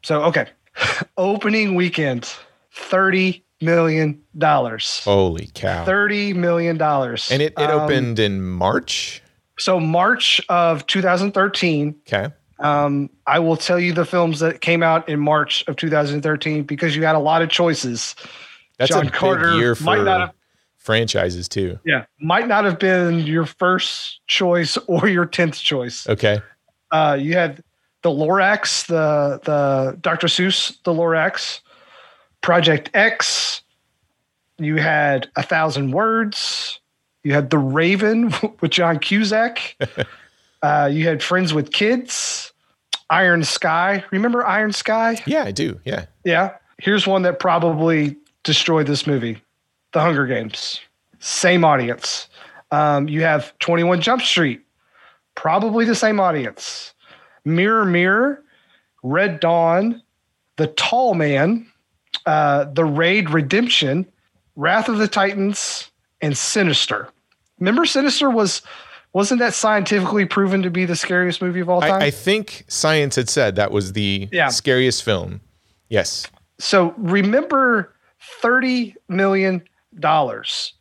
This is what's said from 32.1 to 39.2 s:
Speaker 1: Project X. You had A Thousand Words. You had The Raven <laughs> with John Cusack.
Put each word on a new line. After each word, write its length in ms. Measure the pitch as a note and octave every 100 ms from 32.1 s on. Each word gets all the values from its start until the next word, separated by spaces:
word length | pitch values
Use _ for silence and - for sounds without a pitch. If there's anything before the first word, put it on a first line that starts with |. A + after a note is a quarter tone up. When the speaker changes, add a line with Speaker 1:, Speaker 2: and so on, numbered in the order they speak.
| _ _ _
Speaker 1:
Project 500 | - F3 E3+ D3+ -
X. 680 | G3 A3 - - - - - _ _ _ _ _ _ _ _ _ -
You 180 | D#3 D#3
had 540 | D#3 D3+ D3 C#3 - -
A 60 |
Thousand 500 | - E3 D#3+ C#3 C#3
Words. 880 | F#3+ A3 A3+ G#3+ - - - - - _ _ _ _
You 80 | D3
had 160 | C#3+ C3+
The 80 | D#3
Raven 760 | C3+ C#3+ E3+ G3 G#3+ A3+ A#3 - G#3+
<laughs> 140 | -
with 100 | -
John 280 | - E3+ D#3
Cusack. 800 | - G3+